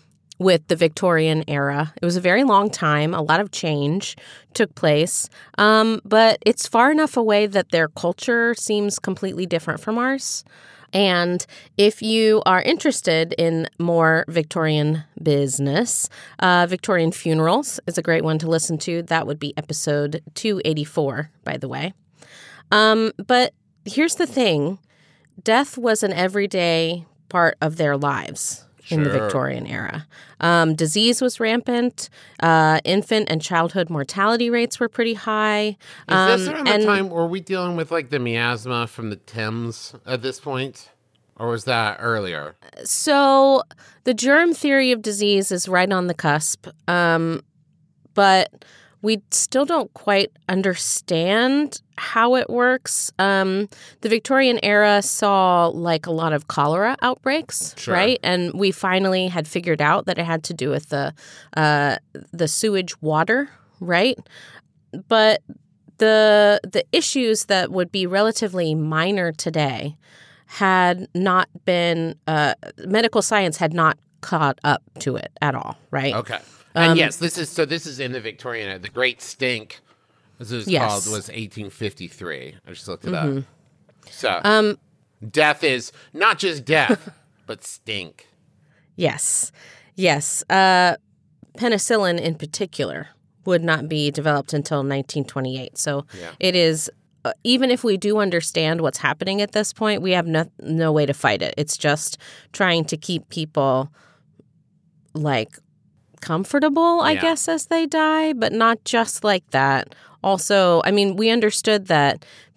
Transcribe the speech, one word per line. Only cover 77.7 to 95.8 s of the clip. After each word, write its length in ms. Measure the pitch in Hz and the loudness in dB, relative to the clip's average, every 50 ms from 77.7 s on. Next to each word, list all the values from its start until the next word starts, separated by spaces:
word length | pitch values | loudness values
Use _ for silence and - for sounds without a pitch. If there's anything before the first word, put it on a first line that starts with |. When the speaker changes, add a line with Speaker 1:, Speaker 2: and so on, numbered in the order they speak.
| 160 170 - | -2 -6 -8
Speaker 2:
is 140 | 165 135 127 | -8 -10 -8
in 140 | 135 123 127 | -8 -6 -6
the 60 | 127 | -8
Victorian 480 | 107 113 98 - - 127 120 113 107 98 | -10 -12 -12 -12 -10 -10 -8 -8 -8 -8
era. 120 | 95 92 | -10 -10
The 100 | 90 - | -14 -12
Great 320 | - 120 127 127 123 - | -6 -4 -2 -2 -4 -6
Stink, 580 | - - - - 131 127 123 110 107 - - - _ _ _ _ _ _ _ _ _ _ _ - | -12 -16 -8 -4 -4 -4 -4 -4 -8 -12 -20 -20 _ _ _ _ _ _ _ _ _ _ _ -16
as 120 | 123 107 | -12 -10
it 40 | 120 | -8
was 120 | 117 104 196 | -8 -4 -2
Speaker 1:
Yes. 220 | 180 147 123 107 | -2 0 0 0
Speaker 2:
called, 180 | 104 101 92 107 107 | -2 -4 -4 -6 -6
was 140 | 104 - - | -8 -8 -10
eighteen 380 | - 113 110 98 - 110 104 98 | -12 -12 -12 -12 -12 -14 -14 -14
fifty-three. 840 | - - 117 101 - - 92 85 - - 95 85 76 65 64 71 - 98 _ - | -10 -8 -8 -8 -8 -10 -14 -18 -16 -14 -12 -12 -12 -12 -12 -16 -20 -20 _ -20
I 20 | |
just 160 | 87 - - 101 | -20 -18 -14 -14
looked 180 | 90 - - | -14 -12 -8
it 80 | 92 90 | -8 -6
up. 120 | - 156 147 | -4 -4 -4
Speaker 1:
Mm-hmm. 120 | 135 135 135 - _ _ _ _ _ _ _ _ _ _ _ - | -4 -6 -8 -10 _ _ _ _ _ _ _ _ _ _ _ -20
Speaker 2:
So, 320 | - - - 117 92 85 - | -12 -6 -4 -2 -2 0 2
Speaker 1:
Um, 360 | 202 214 214 214 208 208 - _ _ _ _ _ _ _ _ 110 110 | 2 2 4 2 2 -2 -4 _ _ _ _ _ _ _ _ -16 -4
Speaker 2:
death 320 | - 151 151 151 147 - - | 0 2 2 2 2 2 0
is 280 | 147 131 123 - - - - - _ - | 0 0 -2 -4 -8 -16 -20 -20 _ -6
not 260 | 147 196 226 202 147 | 0 2 2 2 2
just 260 | 190 185 160 147 120 | -2 -4 -4 -4 -2
death, 460 | - 156 156 135 120 220 - - 196 - _ _ _ | 0 2 2 4 2 2 -2 -4 -8 -20 _ _ _
Speaker 1:
<laughs> 160 | _ _ _ | _ _ _
Speaker 2:
but 180 | - 113 - - | -14 -14 -12 -14
stink. 640 | - - - _ - 107 98 90 78 - - - _ _ _ _ _ _ _ _ _ _ _ _ _ _ | -16 -18 -14 _ -8 -8 -8 -8 -10 -14 -20 -20 _ _ _ _ _ _ _ _ _ _ _ _ _ _
Speaker 1:
Yes. 560 | - 180 147 143 147 - - - - - - - - - - - - _ _ _ | -4 -4 -4 -4 -4 -4 -4 -4 -4 -4 -6 -10 -16 -20 -20 -20 -20 _ _ _
Yes. 480 | - 185 175 147 143 - - - - - - | -2 0 0 0 0 -2 -4 -6 -6 -4 0
Uh, 460 | 185 190 190 190 185 180 180 175 170 - _ _ _ _ _ _ _ _ - - - - | 2 4 4 4 4 4 4 2 2 -2 _ _ _ _ _ _ _ _ -20 -20 -10 -4
penicillin 600 | 240 240 226 196 - - 240 214 196 180 175 170 | -2 0 0 0 0 0 0 2 2 0 0 -2
in 140 | - 165 160 | -2 -4 -6
particular 720 | 156 147 156 - - 202 180 - - 139 90 65 71 - - - _ _ _ _ _ - | -6 -8 -10 -8 -6 -8 -6 -6 -6 -6 -6 -6 -10 -12 -16 -18 _ _ _ _ _ -2
would 180 | 185 180 165 165 | 0 0 2 2
not 240 | 165 160 156 151 156 | 2 0 0 0 -2
be 220 | 160 151 147 147 | -2 -2 -2 -2
developed 420 | 143 - 143 156 147 143 139 - | -2 -2 0 0 0 0 0 -2
until 300 | - 147 143 - 160 143 | -4 -4 -4 -2 -2 -2
nineteen 440 | 135 139 139 139 135 - - 147 135 | -2 -2 -4 -4 -6 -6 -6 -6 -6
twenty-eight. 520 | - - 139 131 131 127 131 127 - - | -6 -6 -6 -6 -6 -6 -8 -12 -12 -10
So 300 | - | -8